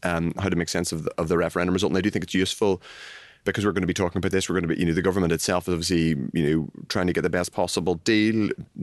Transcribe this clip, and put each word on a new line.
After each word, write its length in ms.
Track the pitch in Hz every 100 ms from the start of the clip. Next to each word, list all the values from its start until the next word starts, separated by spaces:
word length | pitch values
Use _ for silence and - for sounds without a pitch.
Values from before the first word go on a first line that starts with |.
um, 300 | 90 85 85 -
how 100 | 95
to 80 | 87
make 120 | 85
sense 240 | 87 90
of 120 | 82
the, 60 | 76 -
of 100 | 82
the 100 | 87
referendum 340 | 85 90 90
result. 160 | 92 95
And 80 | 90
I 40 |
do 80 | 98
think 140 | 101
it's 100 | 87
useful 480 | 95 92 - 104 92 - - - - - -
because 200 | - 101
we're 80 | 101
gonna 140 | 92 87
be 80 |
talking 240 | 90 90 95
about 140 | 90
this. 160 | 92 -
We're 80 | 90
gonna 180 | 85
be, 60 | -
you 40 |
know, 80 | 85
the 80 | 82
government 320 | 92 95 87
itself 360 | 82 - 90 90
is 60 |
obviously, 340 | 87 87 87 80 73 60
you 180 | 82 73
know, 180 | 80 67 - -
trying 180 | 101 90
to 60 |
get 100 | 85
the 80 | 80
best 220 | 90 90
possible 420 | - 90 - 85
deal. 560 | 87 - 110 107 110 104 - - -